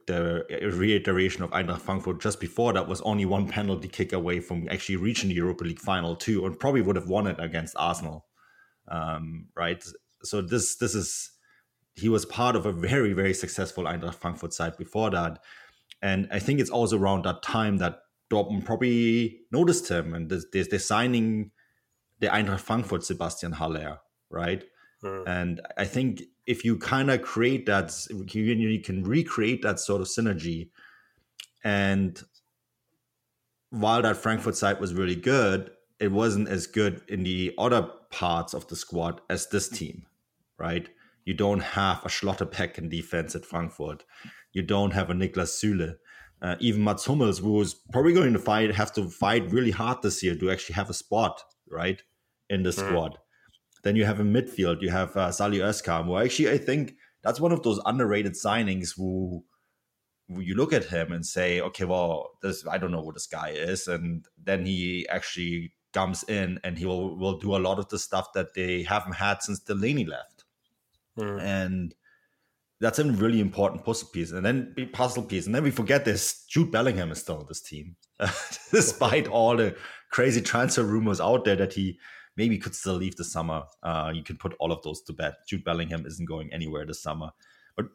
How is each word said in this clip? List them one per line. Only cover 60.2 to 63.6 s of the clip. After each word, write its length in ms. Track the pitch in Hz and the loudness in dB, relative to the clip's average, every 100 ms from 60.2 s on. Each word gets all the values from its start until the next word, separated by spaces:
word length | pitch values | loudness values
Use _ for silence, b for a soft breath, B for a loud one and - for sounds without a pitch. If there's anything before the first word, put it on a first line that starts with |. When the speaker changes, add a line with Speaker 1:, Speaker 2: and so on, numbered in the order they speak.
| - | -12
Speaker 1:
who 140 | 92 | -8
you 140 | 90 95 | -2 0
look 180 | 156 | 4
at 120 | 151 - | 2 2
him 260 | 85 82 | -2 -2
and 120 | 85 82 | -4 -6
say, 360 | - 90 87 | -2 0 0
"Okay, 240 | 82 - 92 | -2 -4 -2
well, 460 | 90 87 78 - - | 0 0 -2 -6 -8
this, 240 | 98 95 80 | -6 -6 -4
I 100 | 90 | -4
don't 140 | 92 | -2
know 120 | 85 | -4
who 100 | 78 | -6
this 140 | 76 - | -10 -10
guy 220 | 78 78 | -8 -6
is." 380 | 76 | -4